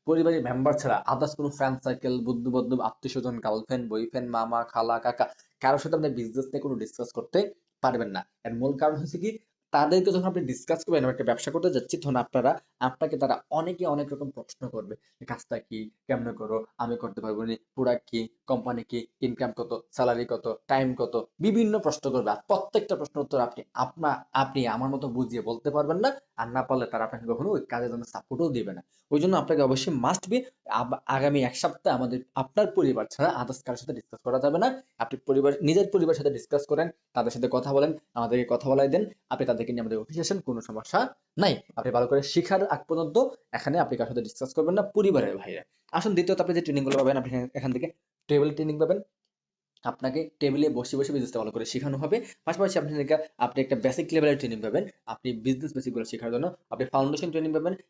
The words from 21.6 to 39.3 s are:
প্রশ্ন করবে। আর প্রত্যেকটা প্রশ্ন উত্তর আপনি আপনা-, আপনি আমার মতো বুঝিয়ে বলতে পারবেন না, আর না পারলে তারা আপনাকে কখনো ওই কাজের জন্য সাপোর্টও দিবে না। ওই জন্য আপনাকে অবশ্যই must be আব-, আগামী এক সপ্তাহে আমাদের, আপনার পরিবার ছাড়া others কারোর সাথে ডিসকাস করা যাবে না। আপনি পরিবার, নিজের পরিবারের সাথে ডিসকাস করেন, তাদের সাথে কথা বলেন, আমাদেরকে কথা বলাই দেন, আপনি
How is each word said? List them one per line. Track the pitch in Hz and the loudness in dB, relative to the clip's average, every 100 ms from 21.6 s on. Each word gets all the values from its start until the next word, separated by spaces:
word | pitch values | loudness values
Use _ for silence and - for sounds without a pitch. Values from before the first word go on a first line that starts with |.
| 214 214 | 4 2
প্রশ্ন | 151 - 139 | 0 -2 0
করবে। | 131 104 | 0 0
আর | - - | -2 0
প্রত্যেকটা | 190 - 220 208 185 | -2 2 0 0 -4
প্রশ্ন | 147 - | -4 -6
উত্তর | 135 - | -2 0
আপনি | 117 - - | 0 -4 -8
আপনা-, | 120 127 165 156 131 - | -4 -4 -2 -2 -2 -2
আপনি | 135 131 139 120 | -2 0 0 0
আমার | 110 135 | 0 -2
মতো | 139 135 | -2 -4
বুঝিয়ে | 120 117 117 | -2 -2 -4
বলতে | 104 117 147 | -4 -4 -2
পারবেন | 147 143 175 | 0 0 2
না, | 262 269 - - | 0 -2 -8 -8
আর | 117 | -4
না | 127 | -2
পারলে | 127 127 117 | 0 0 0
তারা | 113 | -2
আপনাকে | 113 113 117 | -4 -4 -4
কখনো | 113 180 | -2 0
ওই | 175 - | -2 -2
কাজের | 117 120 | -4 -4
জন্য | 117 117 | -6 -10
সাপোর্টও | - - 135 165 | -12 -6 -2 0
দিবে | 123 98 | -2 -4
না। | 90 - _ - | -8 -14 _ 0
ওই | 147 | 2
জন্য | 180 175 | 4 2
আপনাকে | 139 151 | 4 4
অবশ্যই | 131 135 190 | 4 4 0
must | 139 143 185 180 | 0 2 0 0
be | 247 254 - - | -2 -2 -10 -4
আব-, | 107 123 - - | -2 -2 -4 -2
আগামী | 135 143 143 | 2 4 4
এক | 123 - | 2 0
সপ্তাহে | 165 - 185 123 | -2 0 0 2
আমাদের, | 123 127 - - | 0 -4 -6 -4
আপনার | 131 208 208 | -2 2 2
পরিবার | 190 139 113 104 | 4 4 4 -2
ছাড়া | - 160 123 | 0 0 0
others | 120 123 - | -4 -6 -8
কারোর | 120 | -8
সাথে | - | -6
ডিসকাস | 127 - 110 | -10 -10 -8
করা | 123 127 | 0 2
যাবে | 143 165 | 4 4
না। | 247 262 - - | 2 0 -8 -8
আপনি | 117 131 - | -6 -4 0
পরিবার, | 135 139 143 | 4 4 4
নিজের | 147 175 190 | 4 4 4
পরিবারের | 190 165 160 | 4 4 2
সাথে | 143 | 0
ডিসকাস | 147 - 143 - | -2 0 -2 2
করেন, | 147 170 - _ | 0 0 -4 _
তাদের | 123 117 | -2 -2
সাথে | 117 123 | 0 0
কথা | 127 139 | 0 2
বলেন, | 139 151 151 _ | 4 4 0 _
আমাদেরকে | 120 117 123 120 | -4 0 2 2
কথা | 120 131 | 0 2
বলাই | 135 139 | 4 4
দেন, | 170 208 - | 2 0 -6
আপনি | - | -6